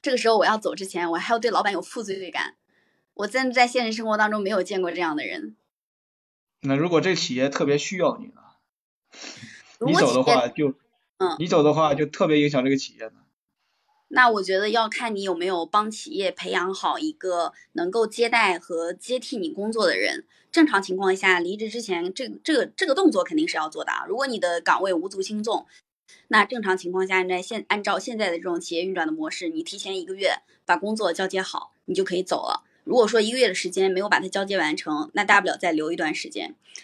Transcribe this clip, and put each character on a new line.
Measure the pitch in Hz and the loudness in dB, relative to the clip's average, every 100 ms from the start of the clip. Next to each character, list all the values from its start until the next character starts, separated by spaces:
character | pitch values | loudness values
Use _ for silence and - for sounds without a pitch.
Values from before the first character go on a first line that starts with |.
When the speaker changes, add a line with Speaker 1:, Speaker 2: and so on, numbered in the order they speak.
Speaker 1:
这 | - | -2
个 | 254 | 0
时 | 226 | 4
候 | 220 | 4
我 | 175 | 4
要 | 214 | 2
走 | 196 156 | -2 -6
之 | 190 | -6
前， | 175 170 | -4 -2
我 | 165 | -2
还 | - | 0
要 | 233 | 0
对 | 233 | 2
老 | 175 | 0
板 | 202 | 0
有 | 165 | -2
负 | 185 254 | -6 -8
罪 | 208 196 180 | -8 -8 -8
感。 | 139 78 - _ _ _ _ _ | -6 -8 -10 _ _ _ _ _
我 | - 208 | -6 -4
真 | 254 254 | -2 0
的 | |
在 | 247 247 | 4 4
现 | 247 233 | 4 -2
实 | 220 | -2
生 | 220 | -2
活 | 214 | 2
当 | 214 | 2
中 | 214 | 0
没 | 196 | -2
有 | 208 | -2
见 | 185 190 | -2 -2
过 | 180 | -4
这 | 170 | -2
样 | 170 147 | -2 -2
的 | 113 | -4
人。 | 87 - - _ _ _ _ _ _ _ _ _ _ | -8 -10 -16 _ _ _ _ _ _ _ _ _ _
Speaker 2:
那 | 139 139 | -2 0
如 | 175 | 2
果 | 165 | 2
这 | 180 175 | 2 0
企 | - 127 | -2 0
业 | 135 | 0
特 | - 143 | 0 0
别 | 147 | 0
需 | - 185 | -2 -2
要 | 156 113 | 0 0
你 | - | -8
呢？ | - - _ _ _ _ _ _ - - - - - - - | -20 -20 _ _ _ _ _ _ -20 -18 -16 -20 -20 -20 -4
Speaker 1:
如 | - | 2
果 | - | 4
企 | 147 | 4
业 | |
Speaker 2:
你 | |
走 | |
的 | - | 4
话 | 262 233 120 | 4 4 2
就， | - 147 - _ _ _ - | 0 0 -2 _ _ _ -2
Speaker 1:
嗯。 | 185 147 | -2 0
Speaker 2:
你 | 170 | 2
走 | 175 | 4
的 | 147 | 6
话 | 147 156 | 6 4
就 | 143 151 | 2 -2
特 | - 180 | 0 2
别 | 151 | 4
影 | 147 | 4
响 | 143 | 2
这 | 131 | 2
个 | 139 | 0
企 | - | -2
业 | 113 110 | -12 -14
呢。 | - _ _ _ _ _ _ _ _ - | -16 _ _ _ _ _ _ _ _ -2
Speaker 1:
那 | 262 247 | 4 6
我 | 214 | 4
觉 | 185 190 | 0 0
得 | 214 | 0
要 | 226 220 | 0 0
看 | - 240 202 | -2 -4 -4
你 | |
有 | 196 170 | -4 -4
没 | 180 | -2
有 | 180 165 | -2 0
帮 | 208 214 | 0 0
企 | 214 - | -4 -10
业 | 190 190 | -4 -4
培 | 180 180 | -4 -4
养 | 185 180 | -4 -2
好 | 190 175 139 | -2 -2 -2
一 | 156 | -4
个 | 151 185 175 156 - - | -6 -4 -2 -2 -6 -12
能 | - 175 | -6 -2
够 | 226 220 | 0 0
接 | 220 233 | 0 2
待 | 233 208 170 | 4 2 0
和 | - 165 165 | -4 -6 -4
接 | 180 - 254 | -6 -4 -6
替 | - 240 | -4 -6
你 | 170 | -6
工 | 190 208 | -4 -4
作 | 226 185 | 0 2
的 | 98 | 2
人。 | 98 69 - _ _ | 0 -2 -10 _ _
正 | - 302 | 4 6
常 | 196 | 4
情 | 190 185 | 0 0
况 | 190 190 | 0 2
下， | 190 180 | 4 2
离 | 175 208 | 0 -4
职 | 220 | -6
之 | 226 | -6
前， | 214 175 180 | -4 -4 -4
这、 | 190 240 - | -6 -8 -6
这 | - 294 | 0 0
个， | 175 | 0
这 | - 370 | 0 0
个 | 269 | 4
动 | 381 | 4
作 | 208 | 4
肯 | 170 156 | 2 0
定 | 156 | 0
是 | 165 | -2
要 | 156 | -4
做 | 156 - | -6 -6
的 | |
啊。 | - - | -6 -4
如 | 220 | -2
果 | 269 | -2
你 | 220 | 0
的 | 175 170 | 0 0
岗 | 180 143 | 2 2
位 | 190 | 2
无 | 175 185 | 0 -2
足 | 190 | -6
轻 | 190 214 | -6 -4
重， | 214 208 - _ _ _ _ _ - | -2 -4 -4 _ _ _ _ _ 2
那 | 214 | 4
正 | 202 247 | 4 0
常 | 196 185 | -2 -2
情 | 175 | -2
况 | 185 190 | -2 0
下， | 185 | 0
在 | 185 185 | 0 -2
现-， | 180 226 - | -4 -8 -4
按 | 208 | -2
照 | 202 190 | 0 -2
现 | 254 220 | -2 -4
在 | 202 | -2
的 | 170 | -2
这 | |
种 | 180 170 | -4 -6
企 | 165 | -4
业 | 170 | -4
运 | 185 180 | -2 -2
转 | 160 | -2
的 | |
模 | 156 156 | -4 -6
式， | - 175 | -6 -6
你 | 160 | -6
提 | 165 202 | -8 -10
前 | 196 190 | -8 -8
一 | |
个 | 175 190 | -8 -4
月 | 185 - - _ - | -2 -2 -6 _ 0
把 | 180 | 0
工 | 208 220 | 0 -2
作 | 196 | -2
交 | 170 190 | -2 -2
接 | 185 | -2
好， | 190 - - _ - | -4 -6 -10 _ -6
你 | |
就 | 185 | -2
可 | 190 180 | -2 -2
以 | |
走 | - 139 | -2 -2
了。 | - - - _ | -2 -4 -6 _
如 | - 240 | 0 4
果 | 214 | 4
说 | 226 | 4
一 | 214 | 2
个 | 254 | 2
月 | 233 | 2
的 | |
时 | 185 180 | 0 -4
间 | 185 190 | 0 2
没 | 185 | 2
有 | 208 | 2
把 | - | 0
它 | 185 | 0
交 | 196 | -4
接 | 196 196 | -2 0
完 | 156 170 | 0 -2
成， | - 151 160 | -4 -6 -4
那 | 208 | -2
大 | 202 202 | 4 4
不 | 185 | 4
了 | 143 | 0
再 | 180 | -2
留 | 156 156 | 0 -2
一 | 175 | -2
段 | 156 | -4
时 | - - | -4 -8
间。 | 101 82 - _ - | -10 -10 -12 _ -20